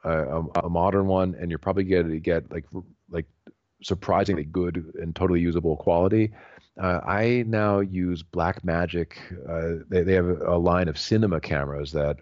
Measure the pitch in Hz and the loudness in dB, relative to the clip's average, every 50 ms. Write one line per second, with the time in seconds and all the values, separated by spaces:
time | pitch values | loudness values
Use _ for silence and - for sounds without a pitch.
0 | - 80 82 80 76 67 73 82 82 80 - 87 82 85 85 85 87 98 92 98 | -4 -2 -2 -2 -2 -2 -2 -4 -4 -2 0 0 0 0 2 2 2 2 2 2
1 | 98 95 95 92 92 92 85 - 87 87 80 78 - 95 92 98 95 92 95 90 | 2 2 2 2 2 0 -2 -4 -6 -6 -6 -4 -2 -2 0 0 0 2 2 2
2 | 85 82 80 80 80 87 85 82 - - - 85 80 - - 95 90 95 - _ | 2 2 -2 -2 0 0 0 0 -2 -4 -8 -10 -10 -10 -12 -14 -14 -16 -20 _
3 | _ _ 87 82 76 - _ _ _ - - _ _ _ _ _ - - 98 87 | _ _ -8 -8 -8 -10 _ _ _ -20 -20 _ _ _ _ _ -8 -6 -6 -4
4 | - - 90 92 101 98 95 80 76 76 85 92 90 90 82 87 82 80 - 85 | -2 0 2 2 2 2 0 -2 -4 -4 -2 -2 -2 -2 -2 -6 -8 -10 -10 -8
5 | 85 82 82 - - 92 87 85 85 85 80 87 82 82 78 - - - 85 85 | -8 -8 -4 -2 0 2 2 2 2 2 0 0 0 0 -2 0 2 2 4 4
6 | 90 92 107 110 107 110 110 - - - - - - _ _ - 95 92 90 82 | 4 4 4 4 2 2 -2 -8 -18 -20 -20 -20 -20 _ _ -4 -2 0 0 0
7 | - - 95 101 113 120 123 123 117 113 110 107 104 104 101 98 98 95 95 92 | -2 -2 0 0 2 2 2 0 0 0 0 2 2 2 2 2 0 0 -2 -2
8 | 90 90 90 80 82 - - 87 82 85 82 - - 87 82 85 87 82 85 85 | -2 -2 -2 -4 -6 -6 -4 0 0 0 0 -2 -2 -2 0 0 -2 -2 -2 -4
9 | 82 - - - - - 90 - 64 67 82 82 82 82 85 80 80 - 90 92 | -4 -6 -8 -14 -16 -16 -14 -14 -10 -8 -6 -4 -4 -4 -4 -6 -6 -2 0 2
10 | 85 92 95 92 87 90 90 87 87 85 87 87 85 87 87 90 90 82 76 - | 4 4 4 4 4 2 0 0 0 0 2 2 4 4 4 4 2 0 -2 -4
11 | - - 113 110 113 101 85 78 - - 82 73 69 71 71 73 73 73 76 76 | -2 0 2 4 4 2 2 0 -2 -2 -2 -2 -2 -4 -6 -6 -8 -6 -2 -2
12 | 73 73 71 - | 0 0 -2 -4